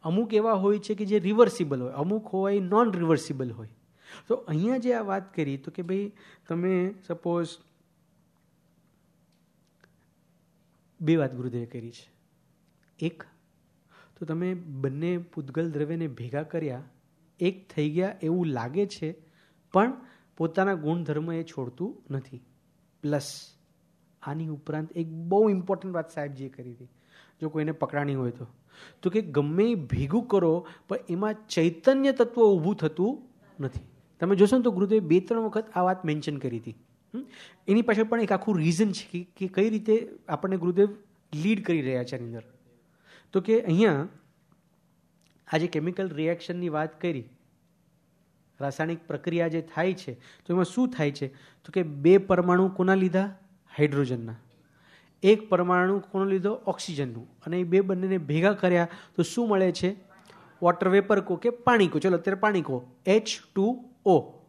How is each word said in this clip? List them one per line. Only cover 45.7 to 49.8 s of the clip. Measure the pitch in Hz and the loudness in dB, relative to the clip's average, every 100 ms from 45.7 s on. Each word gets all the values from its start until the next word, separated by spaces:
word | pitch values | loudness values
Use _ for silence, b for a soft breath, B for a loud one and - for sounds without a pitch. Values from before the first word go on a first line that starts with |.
| 156 160 180 190 | -2 -4 -4 -6
રિએક્શનની | 151 156 170 - 175 175 | -4 -4 -4 -6 -6 -4
વાત | 151 160 - | -4 -6 -4
કરી, | 175 143 110 _ _ _ _ _ _ _ _ _ _ _ _ _ | -6 -6 -10 _ _ _ _ _ _ _ _ _ _ _ _ _
રાસાયણિક | 139 135 160 165 - | -8 -4 -6 -6 -8
પ્રક્રિયા | 147 175 170 165 | -8 -4 -2 -2
જે | 165 | -2
થાય | 160 - | -6 -2